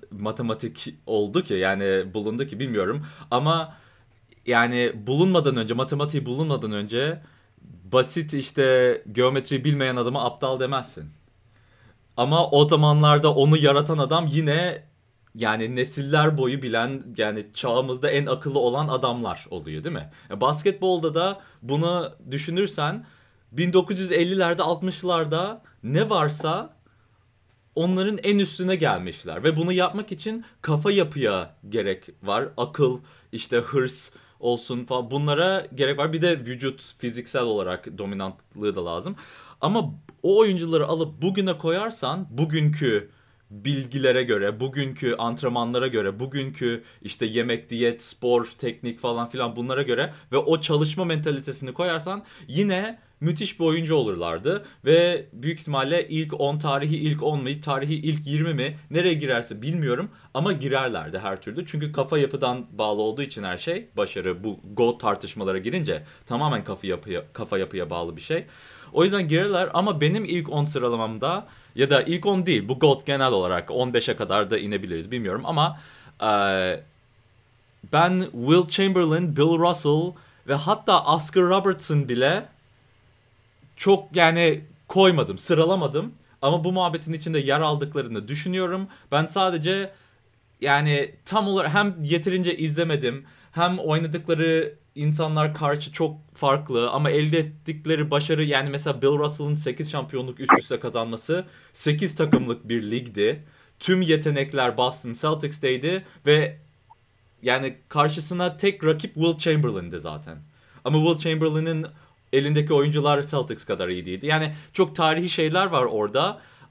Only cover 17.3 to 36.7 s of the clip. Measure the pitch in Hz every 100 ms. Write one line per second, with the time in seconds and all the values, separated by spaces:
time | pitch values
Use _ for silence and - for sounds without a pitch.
17.3 | 107 104 - 131 120 131 127 143 139 147
18.3 | 127 147 135 120 131 151 127 127 123 107
19.3 | 85 - 90 78 78 160 127 76 - -
20.3 | 101 127 151 202 190 185 180 160 156 185
21.3 | 196 - _ 117 143 165 175 165 - -
22.3 | 139 151 175 202 - 151 208 - _ _
23.3 | _ _ 123 175 185 180 190 185 175 175
24.3 | 190 170 170 160 170 185 - 180 170 156
25.3 | 160 190 233 - _ 110 151 151 196 151
26.3 | 151 156 170 - - _ _ _ _ _
27.3 | _ _ _ _ - 175 185 190 208 202
28.3 | 202 190 - 185 185 147 92 90 - -
29.3 | 80 143 156 175 180 180 202 208 160 214
30.3 | 226 - _ - 151 180 202 156 147 113
31.3 | 95 82 - 101 110 98 95 - - 95
32.3 | 104 131 - 123 - 135 127 - - _
33.3 | 117 - 120 117 143 131 - - - _
34.3 | _ 120 120 - 123 123 127 117 139 147
35.3 | 147 185 190 - 131 135 139 151 160 175
36.3 | 156 117 127 135